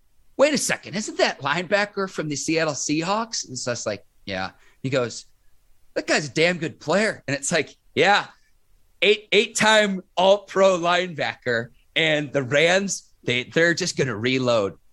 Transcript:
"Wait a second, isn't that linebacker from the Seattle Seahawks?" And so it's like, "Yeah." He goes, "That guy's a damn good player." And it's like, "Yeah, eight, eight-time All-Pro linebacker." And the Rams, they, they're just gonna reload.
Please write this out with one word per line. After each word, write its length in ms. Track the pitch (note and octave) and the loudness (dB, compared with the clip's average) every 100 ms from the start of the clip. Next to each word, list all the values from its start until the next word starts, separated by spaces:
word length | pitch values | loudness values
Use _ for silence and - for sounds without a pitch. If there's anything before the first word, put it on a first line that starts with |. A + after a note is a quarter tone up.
| _ _ _ - | _ _ _ 0
"Wait 160 | C#4+ | 2
a 60 | C#4 | 2
second, 360 | - C3+ - | -2 -4 -6
isn't 220 | E3 A3 D#4+ | -8 -6 0
that 240 | A#3 - | -2 0
linebacker 720 | C#3 D#3+ F3+ G3+ G#3 - F#3+ | -2 -2 0 0 0 -4 -6
from 180 | - D#3 | -6 -6
the 80 | C#3+ | -6
Seattle 380 | - D#3+ D#3+ | -2 -2 -2
Seahawks?" 760 | C3+ - D3+ E3 G#3 A3+ - - | -4 -4 -4 -2 -4 -4 -8 -10
And 100 | B2+ | -8
so 140 | B2 | -6
it's 140 | A#2+ A2+ | -6 -6
like, 180 | G2+ - _ - | -8 -12 _ -8
"Yeah." 240 | F#2+ F#2 - _ _ | -6 -6 -10 _ _
He 80 | C3+ | -4
goes, 340 | C3 A#2+ - - _ _ - _ _ - | -2 -2 -6 -18 _ _ -20 _ _ -12
"That 120 | - D#4 | -8 -2
guy's 220 | B3 D3 | -2 0
a 20 | |
damn 280 | C3 E3 F3 | 0 0 0
good 200 | D3+ - | -6 -8
player." 460 | - F#3 G#3+ D3+ - | -2 0 0 -4 -6
And 80 | |
it's 160 | C#3 - | -6 -2
like, 240 | E3 C3 - _ | -2 -4 -10 _
"Yeah, 320 | A#2+ F3+ G3+ - _ _ _ _ _ _ _ | 2 4 2 0 _ _ _ _ _ _ _
eight, 280 | F#3 G#3+ - | 0 0 2
eight-time 720 | G3 A#3 - G#3+ G#3+ G#3 F#3 - - | 0 2 2 4 4 2 -2 -6 0
All-Pro 600 | F#3+ G3+ G3 F#3+ F#3+ F3+ | 4 4 2 2 4 4
linebacker." 920 | E3+ F3 F#3 C#3+ A#2+ - B2+ A#2 A#2+ _ _ D3 | 0 0 -2 -6 -6 -4 -4 -4 -4 _ _ -2
And 340 | D#3+ D3+ D3 | 0 0 -2
the 120 | C#3 | -4
Rams, 680 | B2+ C#3+ E3 F#3+ G3 - - _ | 0 2 4 2 0 -8 -12 _
they, 200 | - B2 | -4 -4
they're 280 | B2 E3 E3+ | -2 2 2
just 240 | E3+ F3 - | 2 -4 -2
gonna 180 | C#3 | -4
reload. 600 | G#2+ A#2+ C3 B2 A#2 G2 - _ | -2 -2 0 2 2 0 -6 _